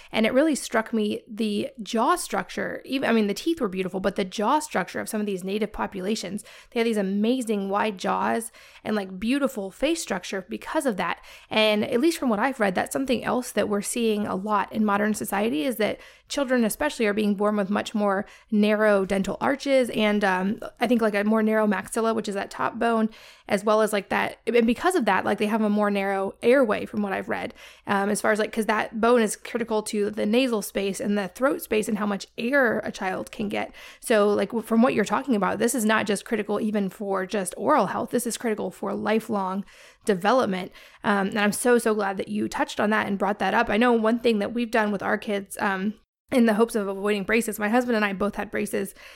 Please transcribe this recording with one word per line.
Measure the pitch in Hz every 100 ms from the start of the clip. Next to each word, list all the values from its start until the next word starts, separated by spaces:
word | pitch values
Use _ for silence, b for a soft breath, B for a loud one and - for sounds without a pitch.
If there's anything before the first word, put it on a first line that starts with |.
| B
And | - 220
it |
really | 254 320 277
struck | - 226 220
me | 226 208 220 -
the | 214 220 208 220 -
jaw | 190 226 262 349
structure, | - 196 180 - - -
even, | - 262 277
I |
mean, | 226 202
the | 202
teeth | - 330
were | 220
beautiful, | 185 185 190
but | 196 190
the | 185
jaw | - 208 262
structure | - 202 180 -
of | 202
some | 220
of | 208
these | 190
native | 190 208 208
populations, | - 214 190 185 220 190 202 B B B
they | 240
had | 226
these | 214
amazing | 190 202 220 262 220 208 196
wide | 202 214 190
jaws | 196 185 208 233 226 B B B
and, | - 208
like, | 190 190
beautiful | 220 277 277 220 190
face | - 285 330
structure | - - - 190 -
because | 220 - 320 277
of | 185
that. | 170 - B B B
And | 220 214 208
at | - 233
least | 320 330
from | 269
what | 202
I've | 262 254
read, | 202
that's | 190 -
something | 269 269 240
else | - 233 240
that | - 196
we're | 208
seeing | 202 247 226 208 208
a | 190
lot | 208 208 -
in | 220
modern | 214 202 214
society | 214 226 196 220 294
is | 285 220
that | 202 - B B -
children | - 254 254
especially | 214 - 294 - 214
are |
being | 202 208 202
born | 208 208
with | 190
much | 208 214
more | 208 208 190 208 B B
narrow | 214 208 208 214 202 190
dental | 196 196 -
arches | 233 277 285 262 240
and, | - 214 208
um, | 202 185 190 226 - -
I | 233
think, | 240
like, | 220
a | 202
more | 208 220
narrow | 220 220 214
maxilla, | 190 202 240 226 220
which | 214
is | 196
that | 202
top | - - 226
bone, | 233 226 220 B B B -
as | 196
well | 214 214
as, | 214
like, | 208 190
that. | 202 196 - -
And | 240 233
because | 233 359 370
of | 208
that, | 190 214
like, | 208
they | 208
have | 220
a | 214
more | 208 208
narrow | 202 196 196 196 - 233 277
airway, | 233 196 202
from | 214
what | 202
I've | 196 196 196
read, | 180 B B B -
um, | 202 196
as | 202
far | 220
as, | 208
like, | 214
'cause | 226 214
that | 214 - 226 233
bone | 247
is | 214 -
critical | - 233 226 214 208
to | 208 202
the | 214 208
nasal | 233 262 220
space | 190 214 196 190
and | 202 208
the | 185 -
throat | 262 320
space | - 220 214
and | 214
how | 208
much | 190 - -
air | 233 285 240 214
a | -
child | - 190 185 - -
can | 208 214
get. | 104 B B B
So, | - 220 208 208
like, | 202
w-, | 226 214
from | 226
what | 254 226
you're | 202 208
talking | 277 208
about, | 185 196
this | 233 254
is | 214
not | 220 208
just | 202 -
critical | 220 202 208
even | 214 208 196
for | - 202 196 185
just | 214 180 -
oral | 214 294 185
health. | 208 233
This | 247 233
is | -
critical | 240 208 190
for | - 202
lifelong | 202 214 220 220 208 185 190 B B B B -
development. | 185 196 254 208 185 185 B B B
Um, | - 202 196
and | 208
I'm | 208 196 240
so, | 240
so | 226
glad | 214 196 196
that | - 208
you | 214
touched | - 302 -
on | 208
that | 214 214
and | 196
brought | 196 208
that | 190
up. | 208 233
I | 208
know | 247
one | 233 220 233
thing | 240 214
that | 202
we've | 233 233 233
done | 208
with | 196
our | 196 208
kids, | 214 202 196 -
um, | 208 190 202 208 _ _ _
in | 269 233
the | 208
hopes | 233 226
of | 196
avoiding | 196 202 208
braces, | 185 226 226 208
my | 214
husband | 240 247 226
and |
I | 208
both | 196 202 214
had | 208
braces, | 220 208 214 196 B B